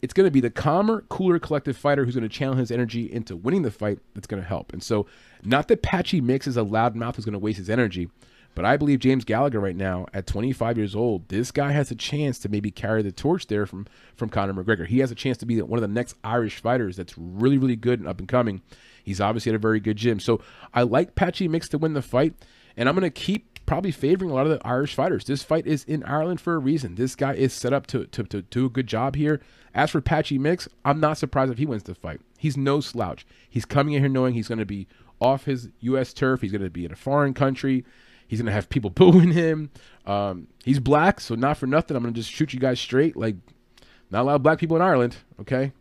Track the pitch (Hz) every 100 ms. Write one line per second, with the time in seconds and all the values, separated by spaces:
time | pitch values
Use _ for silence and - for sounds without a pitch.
0 | 131 - 190 139 120 - 151 160 208 220
1 | - - 185 170 - 151 143 127 147 143
2 | 127 127 110 - 135 131 120 120 120 117
3 | 117 117 113 90 101 190 139 - 107 101
4 | _ - 101 101 87 95 - - - 110
5 | 98 - - - 98 131 151 226 - 185
6 | 175 180 123 131 139 120 107 110 120 113
7 | 117 117 107 101 104 101 92 113 117 92
8 | 87 _ - _ _ - 92 143 147 135
9 | 127 131 107 110 143 117 98 90 95 90
10 | 92 101 92 101 120 127 117 120 104 104
11 | 120 101 85 95 127 - 143 143 139 117
12 | - 147 147 120 101 104 104 - 104 110
13 | 101 90 143 180 - 104 101 92 104 _
14 | - _ 113 110 98 95 92 107 82 120
15 | 131 117 139 123 117 113 67 117 107 107
16 | 123 - 107 120 113 - 113 127 107 90
17 | 87 - 85 92 120 139 131 117 117 123
18 | 82 92 95 127 113 98 _ - - -
19 | - 95 101 113 117 110 110 110 104 107
20 | 117 107 - 113 - - - - 123 123
21 | 175 - 185 - 185 160 - 151 160 151
22 | 131 123 156 - - _ _ - 120 175
23 | 185 - - 208 - - - - 190 151
24 | 135 185 185 131 147 156 - 123 143 -
25 | 156 151 - 139 - 160 - 151 - 151
26 | - 147 160 180 - 165 131 156 120 87
27 | 131 - 135 107 131 - 123 139 - 127
28 | - - 104 104 92 120 131 120 127 113
29 | 131 135 151 151 - _ - 107 151 160
30 | - 156 156 139 143 175 - _ - 143
31 | 156 156 139 139 131 117 151 113 98 90
32 | - 65 _ _ 156 139 135 143 147 117
33 | 98 73 - _ _ - - 143 143 147
34 | 139 131 127 120 110 113 104 101 95 _
35 | - _ 120 135 147 131 120 _ 117 131
36 | 123 - 131 131 101 101 95 85 85 -
37 | - 143 143 131 135 131 135 131 123 _
38 | - - _ 110 117 104 - 143 107 85
39 | 185 180 175 165 165 156 147 - - -
40 | - 101 101 90 - _ - 139 123 147
41 | 175 202 - 113 131 147 131 147 170 139
42 | 117 117 113 - 156 127 131 123 - 127
43 | 156 - 113 95 - _ _ _ - -
44 | _ 95 131 143 135 160 165 165 185 143
45 | 120 - _ - - 131 135 -